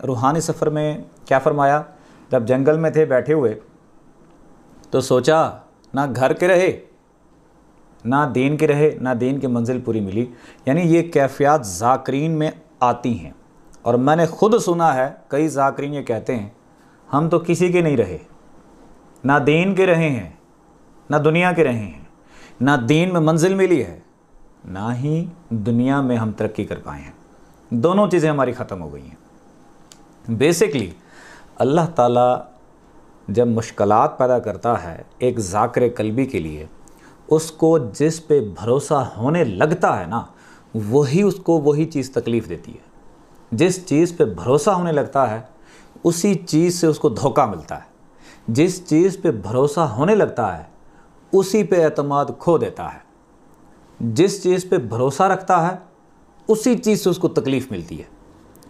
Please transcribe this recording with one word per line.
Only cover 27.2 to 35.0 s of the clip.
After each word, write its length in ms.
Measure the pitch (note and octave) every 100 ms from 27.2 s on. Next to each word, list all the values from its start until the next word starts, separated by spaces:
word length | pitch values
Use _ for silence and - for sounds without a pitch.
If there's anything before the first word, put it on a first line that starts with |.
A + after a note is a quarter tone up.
| - - - - -
दोनों 340 | A#2+ D#3 G3 G#3
चीज़ें 220 | F3 D#3
हमारी 220 | C#3+ B2+
ख़त्म 260 | A#2 F2+ F#2
हो 100 | D#2
गई 140 | C#2+
हैं।" 160 | C2+ - - - - - - - - - - - - A2+
Basically, 500 | D3 E3+ G#3+ C#3 F2+ - - - - - - -
अल्लाह 260 | A#2+ D#3+ E3
ताला 720 | C#3+ A#2+ A#2+ B2 B2+ - - - - _ - - - -
जब 160 | G#2 A#2+
मुश्किलात 680 | A2+ A2+ - G2+ G#2+ C3 -
पैदा 200 | B2+ B2
करता 360 | G#2+ F#2+ A#2
है 320 | A2 F2 D#2+